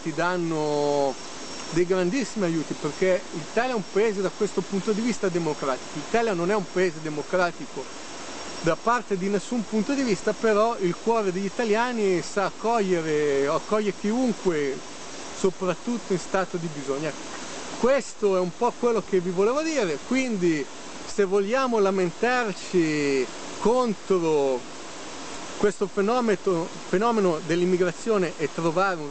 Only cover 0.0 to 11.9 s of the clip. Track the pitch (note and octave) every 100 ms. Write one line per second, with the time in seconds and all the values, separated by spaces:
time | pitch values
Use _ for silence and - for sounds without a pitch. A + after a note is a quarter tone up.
0 | E3+ D3+ F3 F3+ E3 D#3+ D3+ D3 D3 C#3+
1 | C#3 A#2+ - - - - - E3 F3 F#3
2 | F3+ C4+ G#3+ A3 F3 E3 C#3+ D3+ D#3 -
3 | F#3 F3+ - E3+ D3 A3 B3+ A#3 E3 G3
4 | A3+ G3+ F#3 - G3+ - - G3 A3 G#3
5 | A#3 G3 G3 F3 D#3+ D3 C#3 B2+ - D#3
6 | - A3+ A#3 F3 F3 G#3+ E3+ F3+ F#3 D#3
7 | D#3 D3+ - F#3 F3 - C#3 C#3 B2+ -
8 | - - - - - - E3 C3 A3 A#3+
9 | - F#3+ G3 G3+ - A#3+ F#3+ A3 G#3 C#4
10 | B3+ F3+ G#3+ - A3 G#3 A3+ A3 F3+ E3
11 | A3 A3+ G3 F3+ G3 - A3+ G#3+ B3